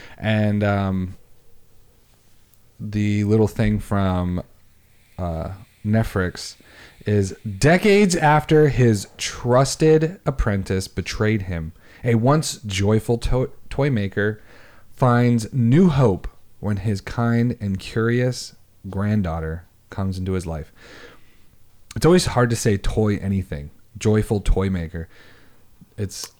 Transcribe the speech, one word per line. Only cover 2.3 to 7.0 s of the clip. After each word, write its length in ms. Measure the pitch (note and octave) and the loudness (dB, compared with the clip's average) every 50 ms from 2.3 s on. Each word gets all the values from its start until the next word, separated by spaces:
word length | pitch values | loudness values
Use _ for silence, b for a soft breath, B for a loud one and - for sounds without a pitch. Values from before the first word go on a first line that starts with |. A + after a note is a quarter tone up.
| _ _ _ _ _ _ _ _ _ - | _ _ _ _ _ _ _ _ _ -14
the 440 | A2 G#2 G#2 G#2 G#2 G#2 G#2 G#2 G#2 | -10 -6 -2 -2 0 0 0 2 2
little 240 | G2+ G#2+ A2 G#2+ | 4 4 4 4
thing 320 | G2+ - - A2+ A2 G#2+ G2+ | 2 2 0 0 0 0 0
from, 640 | - - G#2 G2+ G2 F#2+ F2+ F2+ F2+ F2+ F2+ F2+ - - _ _ _ _ _ _ _ _ _ _ _ _ _ | -2 -2 -2 0 0 0 0 0 -2 -2 -2 -4 -6 -8 _ _ _ _ _ _ _ _ _ _ _ _ _
uh, 340 | - F#2 E2+ E2 D#2+ D#2+ F#2 F#2+ - - - _ _ - | -8 -6 -6 -6 -6 -8 -8 -12 -14 -18 -20 _ _ -2
Netflix 680 | G#2 G#2+ A2+ A2 - - G2+ F2+ F2 - - - - - _ B B B B B B B B | 0 0 0 0 0 -2 -2 -2 -4 -6 -10 -14 -16 -18 _ B B B B B B B B